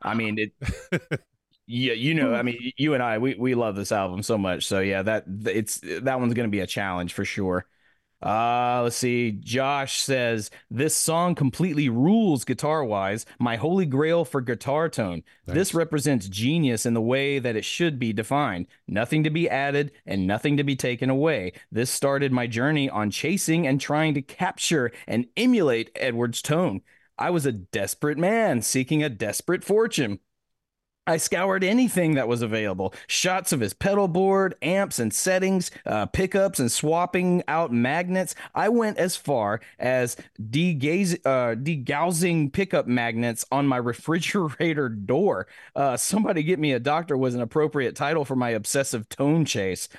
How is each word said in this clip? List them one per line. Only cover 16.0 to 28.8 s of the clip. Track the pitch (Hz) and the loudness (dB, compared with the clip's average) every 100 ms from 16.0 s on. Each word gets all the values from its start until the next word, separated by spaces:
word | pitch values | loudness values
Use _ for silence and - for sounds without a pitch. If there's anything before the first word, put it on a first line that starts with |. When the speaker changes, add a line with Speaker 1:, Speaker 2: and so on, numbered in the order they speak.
| 143 127 95 | 2 0 0
Speaker 1:
genius | 98 120 165 143 113 | -2 0 2 2 2
in | 123 | 0
the | 117 | 0
way | 113 131 139 139 | 2 0 0 0
that | 120 110 | -2 -2
it | |
should | - - 170 135 | -4 0 0 0
be | 117 | -2
defined. | 107 107 139 139 87 87 _ - | -2 -2 0 0 -4 -8 _ -6
Nothing | 98 120 156 | -2 0 2
to | 156 | 2
be | 156 170 | 0 0
added | 131 143 143 147 - | 0 0 0 -2 -6
and | - 98 92 | -6 0 0
nothing | 107 151 143 | 0 2 2
to | |
be | 143 131 | 2 0
taken | 135 120 131 | -2 0 0
away. | 135 160 131 90 - - | 2 2 0 -4 -10 -6
This | 107 123 | -2 -2
started | - 139 139 139 | 0 0 2 2
my | 127 120 | 0 0
journey | 113 139 151 139 | 0 2 2 0
on | 104 107 | 0 -2
chasing | - 151 196 - 165 143 | -2 -2 0 2 2 2
and | 139 | 0
trying | - 147 160 | 0 0 2
to | 143 | 0
capture | 135 - 185 - - 160 120 - - | -4 -4 -4 -2 0 2 0 -4 -4
and | 113 123 - | -2 -2 0
emulate | 254 240 151 113 110 | 4 4 4 2 -2
Edward's | - 131 117 120 117 | -4 -2 0 -2 -2
tone. | - 156 175 95 - _ _ - | -2 0 0 -2 -8 _ _ -4
I | 147 | -2
was | 175 135 | 0 0
a | |
desperate | 110 90 107 98 - 147 147 | -2 -4 -4 -4 -2 -2 0
man | 180 226 214 123 | 2 2 2 2
seeking | - 131 | 0 -2